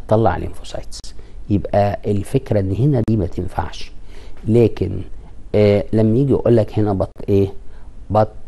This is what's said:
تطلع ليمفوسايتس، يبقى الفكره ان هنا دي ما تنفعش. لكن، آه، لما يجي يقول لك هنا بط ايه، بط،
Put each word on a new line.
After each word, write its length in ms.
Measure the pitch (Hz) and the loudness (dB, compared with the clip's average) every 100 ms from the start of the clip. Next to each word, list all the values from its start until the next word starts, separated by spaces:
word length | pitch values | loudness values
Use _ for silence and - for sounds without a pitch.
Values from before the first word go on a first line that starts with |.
| - | 2
تطلع 300 | 156 104 78 | 4 4 2
ليمفوسايتس، 640 | 82 - - - - - - - - - - | -4 -6 -8 -8 -8 -8 -8 -10 -12 -12 -2
يبقى 500 | 101 - 101 101 98 104 | -2 2 2 2 0 -2
الفكره 480 | 101 - - - 104 | -2 0 -2 0 0
ان 120 | 95 | 0
هنا 320 | 101 147 127 113 | 2 2 2 2
دي 80 | 113 | 0
ما 80 | 85 | 0
تنفعش. 640 | - 87 - 85 - - - - - - - - | -2 -4 -4 -6 -6 -8 -8 -10 -12 -10 -6 2
لكن، 540 | 117 107 - 92 95 90 - - - - 104 | 4 4 2 -4 -4 -8 -10 -10 -14 -2 4
آه، 280 | 104 101 - | 6 4 2
لما 240 | 110 110 117 | 2 4 4
يجي 140 | 143 | 2
يقول 260 | 104 110 113 | 2 4 4
لك 220 | 101 110 | 4 0
هنا 140 | 104 | 0
بط 160 | 95 - - - | 0 -4 -4 0
ايه، 240 | 98 98 - - - - - - | 2 2 -2 -10 -10 -14 -14 0
بط، 200 | 107 110 - | 2 2 -2